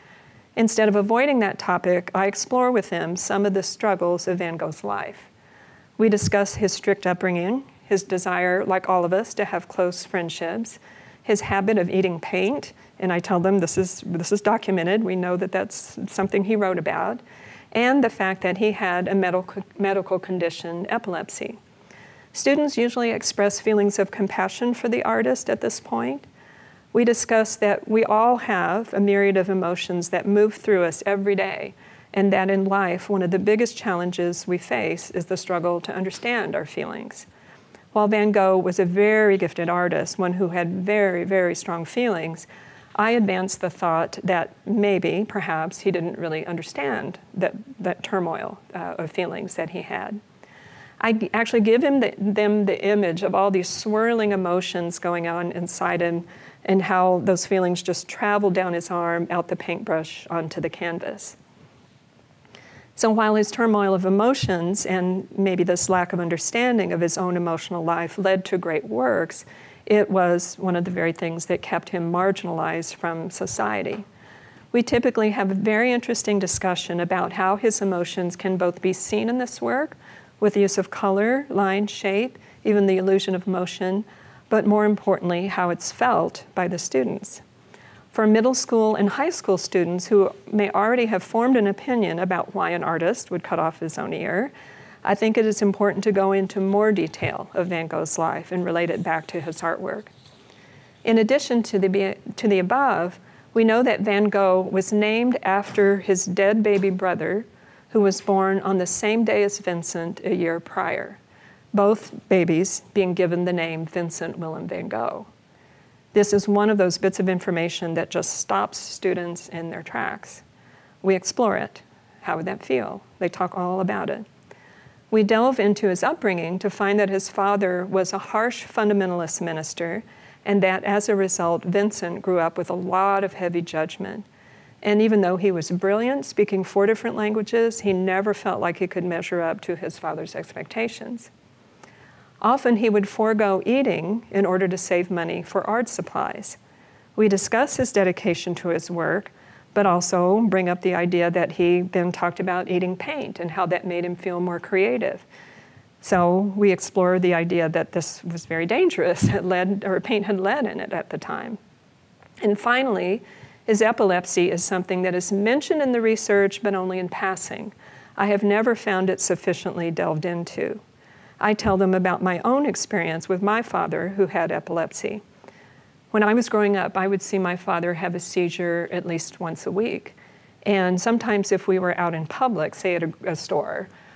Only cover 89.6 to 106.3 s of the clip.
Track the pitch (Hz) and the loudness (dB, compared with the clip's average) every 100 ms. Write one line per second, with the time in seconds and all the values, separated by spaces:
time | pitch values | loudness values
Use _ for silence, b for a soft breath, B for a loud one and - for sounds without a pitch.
89.6 | - 185 170 180 180 208 190 - - 208 | 2 0 0 -2 4 4 4 0 -2 0
90.6 | 196 - 214 247 226 190 - 226 247 254 | 2 2 2 2 2 0 -2 0 4 4
91.6 | 202 - - 240 185 165 185 180 - 190 | 4 0 -2 0 0 0 -2 -2 -2 -2
92.6 | 170 175 151 165 170 240 - 175 - 165 | -2 -2 -2 0 0 -2 -4 -6 -4 -2
93.6 | 160 - 165 - - 160 - 175 277 B | -2 -4 -8 -6 -6 -6 -2 -2 -4 B
94.6 | B B B B - 202 220 220 220 202 | B B B B -2 0 2 4 2 2
95.6 | 202 190 202 185 214 196 190 196 190 202 | 2 2 0 2 0 2 2 2 0 -2
96.6 | 190 202 214 196 160 - 160 - - - | 2 4 4 2 -2 -4 -6 -6 -6 -4
97.6 | 175 170 165 170 160 - 165 170 170 180 | -2 -4 -4 -4 -4 -2 -2 -4 -4 -4
98.6 | 175 170 170 - 175 160 156 175 160 160 | 0 0 0 -2 -2 -4 -4 -8 -8 -6
99.6 | 165 - 185 214 - - - B B B | -4 -4 -6 -8 -12 -20 -20 B B B
100.6 | B B B B - 226 220 277 - 240 | B B B B 2 4 6 2 2 0
101.6 | 214 202 190 196 190 - - - 226 190 | 2 2 2 2 0 -4 -10 -2 2 2
102.6 | 180 247 277 170 175 - B B B 226 | 4 2 2 2 -2 -6 B B B 2
103.6 | 226 226 262 - 214 202 208 202 190 185 | 4 6 4 2 2 2 4 4 4 4
104.6 | 190 190 185 208 208 220 247 247 - 196 | 2 0 2 2 2 2 0 0 0 0
105.6 | 202 - 196 196 190 190 - | 0 4 4 4 2 0 0